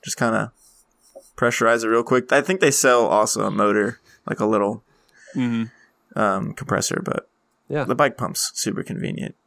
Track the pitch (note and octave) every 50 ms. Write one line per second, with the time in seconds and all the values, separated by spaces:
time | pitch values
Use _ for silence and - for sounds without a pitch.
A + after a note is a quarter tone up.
0 | _ - - - C3 A#2 A2+ G#2+ G#2 A2 _ _ _ _ _ _ _ _ _ _
1 | _ _ _ - - _ _ - - A#2+ A#2+ - A#2 A2+ A#2 A#2 A2+ A2 A2+ A#2
2 | A#2 - C3 B2+ B2 - - C#3 C#3+ - F#3 F#3 - C#3+ C3 - - C3+ B2 A#2+
3 | A#2 F#2+ - G#2+ G#2+ A2 - A2 G#2 G2 G#2 G#2 G#2 G#2 G#2 G#2 G#2 G#2 - _
4 | _ _ _ _ _ - - - A2 G#2+ G#2+ G#2+ G2+ G2+ A2 G#2 _ _ _ _
5 | _ _ _ _ - - - - B2+ A#2+ A#2 A#2 A2+ A2+ _ _ _ _ _ _
6 | _ _ - - A2 G#2 F#2+ F#2+ - - - - C#3+ C#3 - - - - - -
7 | - - - - - _ _ _ _ _ _ _ _ _ C#3 D3+ C3+ - B2+ B2
8 | D3 C3+ - - - - - - - - - - - - - - - - - -
9 | - - - - - - - _ _